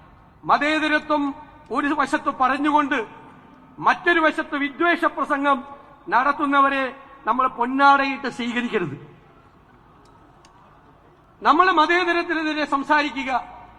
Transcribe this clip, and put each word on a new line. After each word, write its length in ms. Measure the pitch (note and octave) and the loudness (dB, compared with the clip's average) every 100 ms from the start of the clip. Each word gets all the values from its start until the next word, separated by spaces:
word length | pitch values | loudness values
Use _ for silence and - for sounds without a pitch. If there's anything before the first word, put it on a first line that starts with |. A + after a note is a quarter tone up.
| - - - _ | -20 -20 -20 _
മതേതരത്വം 880 | - A#3+ C#4+ D#4 D4+ D4+ D4+ D4+ C#4+ C4+ - - - | 0 2 2 0 0 -2 0 -2 -2 -6 -14 -20 -8
ഒരു 160 | B3 C#4+ | -4 -2
വശത്ത് 440 | D4 C4+ D4 D4+ C#4 | -2 0 -2 -2 0
പറഞ്ഞുകൊണ്ട് 680 | B3+ C#4 D4 D4 C#4+ C#4+ G#3 - - - - - - - | 0 2 2 2 2 -2 -4 -12 -20 -20 -20 -20 -20 -4
മറ്റൊരു 420 | F3 B3 - E4+ | 0 0 2 2
വശത്ത് 360 | D#4 D4+ D#4 D4 | 2 0 -4 -4
വിദ്വേഷ 480 | C#4+ B3+ E4+ E4 | -4 0 0 2
പ്രസംഗം 600 | D#4 - C4+ C#4+ C#4+ C4+ B3+ - - - - | 0 -2 -4 -2 0 0 -4 -18 -20 -20 -2
നടത്തുന്നവരെ 880 | G#3+ C4+ C#4 D4 C#4 C#4 C4+ C4 - - - - | 0 0 0 0 2 2 2 -4 -8 -18 -10 -4
നമ്മൾ 200 | A#3+ B3+ | 0 -2
പൊന്നാടയിട്ട് 840 | B3+ A#3+ C4+ C#4 C#4 C4+ C4 B3+ | -2 -4 4 6 6 2 -4 -8
സ്വീകരിക്കരുത്. 880 | - A#3+ A#3 A#3+ A3 E3+ C3 - - - - _ _ _ _ _ _ - - _ _ - _ - _ _ _ _ _ _ _ | -6 -4 -4 -2 -2 -4 -8 -16 -20 -20 -20 _ _ _ _ _ _ -20 -20 _ _ -20 _ -20 _ _ _ _ _ _ _
നമ്മൾ 280 | G#3 D4 F#4 | 2 4 4
മതേതരത്തിനെതിരെ 920 | E4+ D#4 F4 F4 E4+ E4+ D#4+ D#4 D4+ | 4 4 2 2 0 -2 -4 -2 -4
സംസാരിക്കുക 800 | D4 C#4 C#4 D4+ D4 C4+ C4 B3+ - - - | -2 -4 0 0 0 -4 -4 -4 -6 -14 -20